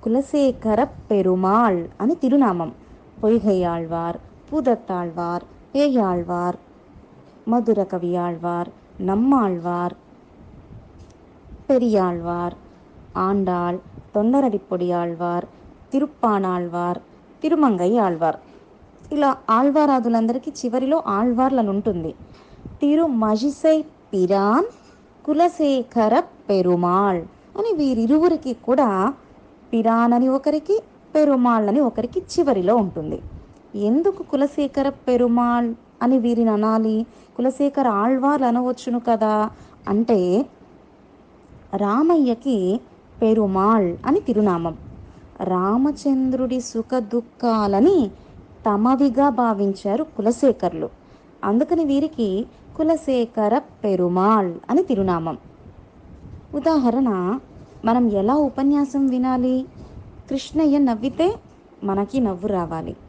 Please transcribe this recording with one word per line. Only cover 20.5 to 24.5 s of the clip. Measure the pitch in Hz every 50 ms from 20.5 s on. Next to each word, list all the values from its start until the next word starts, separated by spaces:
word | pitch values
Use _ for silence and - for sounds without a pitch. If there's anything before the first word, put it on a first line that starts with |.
| 285 - -
చివరిలో | 247 220 254 254 262 294 320 -
ఆళ్వార్లను | - 202 196 220 247 240 226 254 269 269 262 226 202
ఉంటుంది. | 196 202 214 226 196 175 160 160 - - - - - - - - - - -
తిరుమజిసై | - - - - 285 294 320 330 320 269 226 220 214 214 220 226 294 277 - - 320 311 311 302
పిరాన్ | - - - _ - - 196 185 180 196 196 196 202